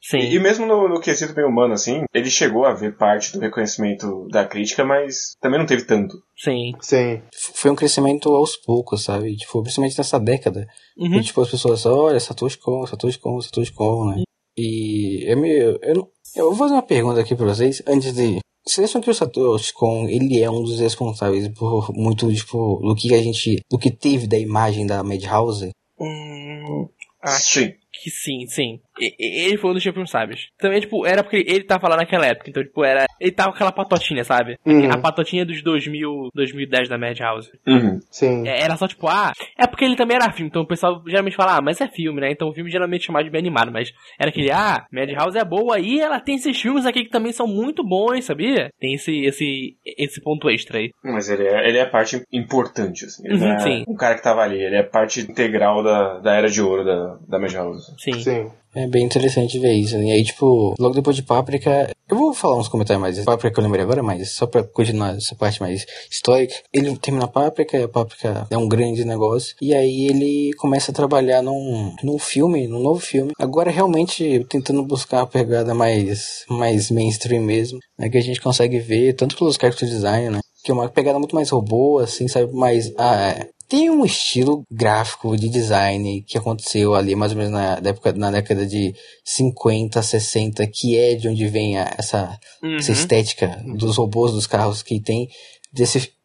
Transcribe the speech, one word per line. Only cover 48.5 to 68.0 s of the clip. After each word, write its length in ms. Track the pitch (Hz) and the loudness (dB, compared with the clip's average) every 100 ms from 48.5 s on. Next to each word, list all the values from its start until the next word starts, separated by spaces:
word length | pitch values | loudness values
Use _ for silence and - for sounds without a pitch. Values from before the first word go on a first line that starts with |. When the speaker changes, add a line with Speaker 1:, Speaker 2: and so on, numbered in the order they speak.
| 262 135 - | 0 -2 -6
Speaker 1:
Tem 140 | 131 | -6
esse, 300 | 139 - 156 | -4 -2 0
esse, 520 | 139 135 147 135 131 - | 0 0 -2 -2 -6 -12
esse 360 | - - 143 - | -18 -6 -6 -6
ponto 260 | - 151 151 | -4 -2 2
extra 280 | 220 - 117 | 0 -2 -4
aí. 120 | 113 _ | -6 _
Speaker 2:
Mas 240 | 135 113 104 | -6 -6 -2
ele 180 | 101 98 | 0 2
é, 220 | 104 117 | 2 4
ele 100 | 117 | 4
é 80 | 127 | 2
parte 360 | 117 110 127 - | 2 0 -2 -4
importante, 720 | 127 110 131 120 - 101 87 | -6 0 0 0 -2 -4 -6
assim. 180 | - - - | -14 -16 -2
Ele 80 | |
Speaker 1:
Uhum, 60 | 202 | 2
Speaker 2:
não 120 | 185 | 2
é 40 | 208 | 2
Speaker 1:
sim. 260 | - 123 160 | 0 0 -4
Speaker 2:
um 60 | 220 | -2
cara 180 | 123 | 0
que 80 | 113 | 2
tava 200 | - 113 | 2 2
ali, 200 | 107 98 | 2 0
ele 140 | 95 101 | 0 0
é 60 | |
parte 380 | 101 113 110 - | 2 2 2 0
integral 600 | 107 - 117 107 104 107 | -8 0 0 4 2 4
da, 360 | 107 104 98 92 | 4 4 2 0
da 140 | 104 | 2
era 140 | 104 107 | 4 4
de 120 | 104 | 2
ouro 220 | 101 95 | 2 2
da, 340 | 95 90 90 87 - | 2 0 -2 -10 -4
da 100 | 95 | -2
Madhouse. 540 | 95 92 87 87 - - | -2 -4 -6 -8 -16 -10
Speaker 1:
Sim. 140 | - 123 | -6 -4
Speaker 3:
Sim. 300 | 117 120 110 - _ 131 | -2 -2 -4 -12 _ -8
Speaker 4:
É 100 | 127 | 0
bem 200 | 123 123 | 2 2
interessante 520 | 131 131 131 120 123 | 2 2 2 0 2
ver 140 | 127 | 2
isso, 240 | 107 104 110 | 4 2 0
né? 120 | 107 | 2
E 40 | |
aí, 100 | 110 | 4
tipo, 520 | 110 - 135 123 104 98 | 2 2 4 6 4 2
logo 160 | 123 | 0
depois 220 | 131 139 135 | 2 0 0
de 60 | |
Páprica, 680 | 131 139 135 139 151 139 139 - _ | 2 0 2 -2 0 0 0 -4 _
eu 40 | 208 | 0
vou 160 | 311 | 0
falar 240 | 269 - 123 | 0 0 0
uns 100 | 110 | 0
comentários 320 | 117 104 101 | -2 0 0
mais, 240 | 95 92 | 0 -2
Páprica 260 | 104 120 120 | 0 2 2
que 80 | 110 | 0
eu 60 | |
lembrei 180 | 107 98 | 2 2
agora, 200 | 95 131 | 0 0
mas 300 | 117 90 95 | 0 -4 -6
só 140 | - 117 | -4 0
pra 160 | 120 | 0
continuar 540 | 107 - 113 110 104 95 | 0 0 0 2 -2 -4
essa 180 | - | -8
parte 280 | - 104 101 | -2 -2 -2
mais 240 | 92 92 - - - | -4 -6 -8 -16 -12
histórica, 440 | - - 127 127 - _ | -4 2 4 2 -4 _
ele 240 | 139 139 131 | 0 0 -2
termina 280 | - 135 123 | -4 -2 0
Páprica, 520 | - 147 - 156 139 | 0 0 0 -2 0
e 60 | |
a 40 | 120 | -2
Páprica 580 | 120 | -2